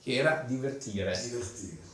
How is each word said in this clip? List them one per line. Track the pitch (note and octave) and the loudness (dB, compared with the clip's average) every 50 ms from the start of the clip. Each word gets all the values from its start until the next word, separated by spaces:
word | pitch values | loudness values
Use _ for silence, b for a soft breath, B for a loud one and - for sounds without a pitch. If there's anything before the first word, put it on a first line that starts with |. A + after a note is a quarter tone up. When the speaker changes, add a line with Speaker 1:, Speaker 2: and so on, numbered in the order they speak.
| - | -4
Speaker 1:
che | C3+ B2 | 0 2
era | C3 C#3+ D#3 - B2+ B2+ A#2+ | 6 6 6 6 4 0 -2
divertire. | C3 C3 C3 C#3 C3+ - - A#2+ G2+ G2 G2 - - A2+ A#2+ | -2 0 0 -2 -2 -2 -6 -4 -2 0 0 2 0 0 -2
Speaker 2:
Divertire. | A#2+ A#2+ A#2+ F#2+ F#2 - - - G2 - - - - | -2 -2 -4 -4 -4 -6 -8 -10 -10 -10 -12 -14 -16